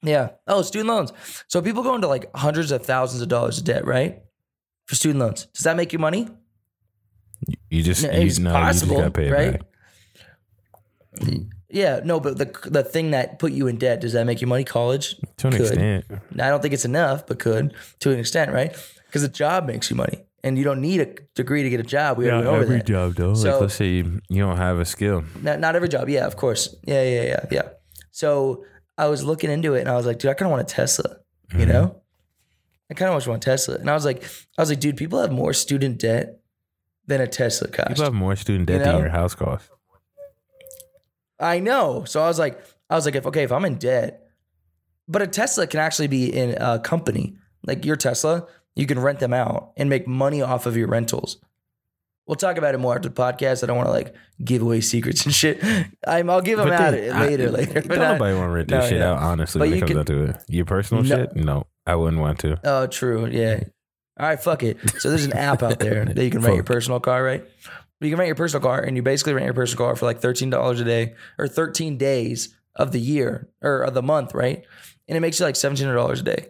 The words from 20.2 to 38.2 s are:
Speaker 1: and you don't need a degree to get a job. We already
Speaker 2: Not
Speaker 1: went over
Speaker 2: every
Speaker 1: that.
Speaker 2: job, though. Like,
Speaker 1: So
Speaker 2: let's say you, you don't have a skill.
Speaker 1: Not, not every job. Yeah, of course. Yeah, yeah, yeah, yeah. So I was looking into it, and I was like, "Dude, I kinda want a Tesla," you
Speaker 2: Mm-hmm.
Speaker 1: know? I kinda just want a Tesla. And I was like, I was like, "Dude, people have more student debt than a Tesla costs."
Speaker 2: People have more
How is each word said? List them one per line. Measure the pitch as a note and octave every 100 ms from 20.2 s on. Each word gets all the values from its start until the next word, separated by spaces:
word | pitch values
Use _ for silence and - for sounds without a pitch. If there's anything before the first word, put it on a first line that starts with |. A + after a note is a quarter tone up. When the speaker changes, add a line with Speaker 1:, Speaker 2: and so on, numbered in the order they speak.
| - _
Speaker 1:
and | C3+ C3
you |
don't | C#3 C3+
need | C#3+ F#3
a | D3 - -
degree | - B2+ D3
to | C3+
get | B2
a |
job. | A2+ C#3 D3+ A#2+
We | B2
already | A#2
Speaker 2:
Not | A#2+
Speaker 1:
went | A2
over |
Speaker 2:
every | A2+ B2
Speaker 1:
that. | A2
Speaker 2:
job, | G2+ F2+
though. | F2 F2
Like, | G#2+
Speaker 1:
So | G#2+ -
Speaker 2:
let's | G2+
say | - G2+
you, | F2+ E2+ F2+ -
you | F#2+
don't | G2+ F2+
have | F#2 F2+
a |
skill. | E2+ - G2+ F#2+ D#2+ F2
Speaker 1:
Not, | D3 D3+
not | D#3+ E3
every | F3
job. | C#3+ C3+
Yeah, | C#3+ -
of | -
course. | C3 G#2+ - -
Yeah, | - C#3
yeah, | C3 B2
yeah, | A#2 - -
yeah. | - - - _ - -
So | - D#3 C#3+ C3+ B2 - - _ -
I | D3+
was | D3
looking | C#3 D#3 D#3
into | C#3+ D#3+
it, | C3+
and | B2+
I |
was | B2 A#2+
like, | A#2
"Dude, | C3+
I |
kinda | C#3 F#3+
want | C#3+
a | -
Tesla," | - B2+ - - - _ _ _
you | F2
Speaker 2:
Mm-hmm. | E2
Speaker 1:
know? | A#2+ F3 - _ _ _ _ _ _ _ _ _
I |
kinda | D3+ F#3
just | E3 B2
want | A#2
a | C3+
Tesla. | C3 - -
And | B2
I |
was | D3+
like, | C#3+ B2+ - - - -
I |
was | D#3+
like, | C#3+
"Dude, | D3 C#3+
people | D#3+ G#3
have | A#3
more | C3 -
student | C#3 - C#3 C3+ A#2
debt | A2+ A#2 - - _ _ _ _ _ _ -
than | C#3
a | B2+
Tesla | - A#2+ A2 -
costs." | - -
Speaker 2:
People | C3
have | D3
more | A2+